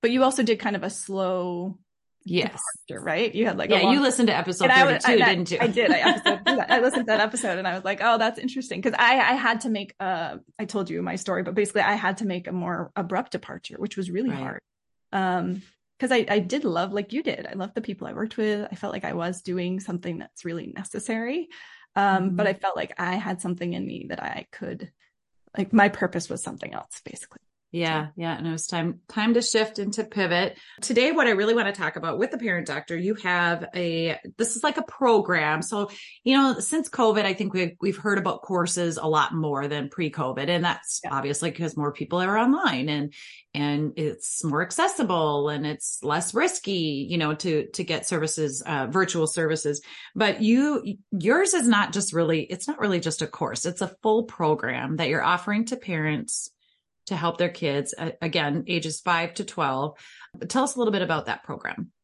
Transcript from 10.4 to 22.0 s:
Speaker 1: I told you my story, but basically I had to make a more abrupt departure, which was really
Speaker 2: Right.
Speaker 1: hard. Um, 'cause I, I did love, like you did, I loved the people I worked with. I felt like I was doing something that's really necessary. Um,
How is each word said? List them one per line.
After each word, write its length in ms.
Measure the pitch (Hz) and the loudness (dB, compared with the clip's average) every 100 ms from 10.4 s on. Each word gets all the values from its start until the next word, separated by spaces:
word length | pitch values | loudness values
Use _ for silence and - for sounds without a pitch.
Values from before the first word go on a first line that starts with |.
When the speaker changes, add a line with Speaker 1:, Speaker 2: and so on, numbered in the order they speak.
| - _ | -14 _
Speaker 1:
I 80 | 214 | -6
told 240 | 214 180 | -4 -2
you 100 | 165 | -4
my 160 | 175 185 | -4 -4
story, 260 | - 180 | -4 -2
but 120 | 175 | -2
basically 260 | 185 202 208 | 0 2 4
I 120 | 196 | 2
had 240 | 208 190 190 | 2 0 -2
to 80 | 214 | -2
make 200 | 180 180 | -4 -4
a 60 | |
more 400 | 180 175 170 170 | -4 -4 -4 -6
abrupt 380 | - 175 185 247 | -6 -2 -2 -4
departure, 440 | - - - - - | -8 -8 -14 -14 -8
which 180 | 202 - | -8 -6
was 140 | 185 | -6
really 180 | 180 254 | -2 -2
Speaker 2:
Right. 80 | 143 | -4
Speaker 1:
hard. 220 | 131 - _ _ _ _ _ | -6 -10 _ _ _ _ _
Um, 520 | 202 185 185 180 185 - _ _ _ | -2 0 0 -2 -4 -8 _ _ _
'cause 140 | 254 | 0
I, 140 | 247 - | 2 4
I 100 | 208 | 2
did 240 | 180 269 | 2 -2
love, 280 | 269 165 190 | 0 0 0
like 220 | 202 202 | -2 -4
you 80 | 240 | -4
did, 240 | 320 - - | -4 -4 -8
I 80 | |
loved 200 | - 190 | -8 -6
the 60 | - | -6
people 260 | 226 196 - | -6 -8 -8
I 60 | |
worked 240 | - 220 - | -6 -6 -2
with. 320 | 214 208 208 | -2 0 -4
I 40 | |
felt 180 | 185 202 | -8 -8
like 120 | - | -6
I 100 | 175 | -6
was 260 | 175 170 180 | -4 -4 -6
doing 400 | - 180 180 185 | -6 -4 -2 -4
something 380 | 190 175 180 165 | -4 -6 -6 -8
that's 260 | - - | -10 -12
really 220 | 175 170 - | -8 -8 -8
necessary. 800 | - 196 208 - 226 233 302 330 - - - - | -10 -10 -10 -6 -6 -4 -4 -6 -12 -20 -20 -8
Um, 400 | - | 0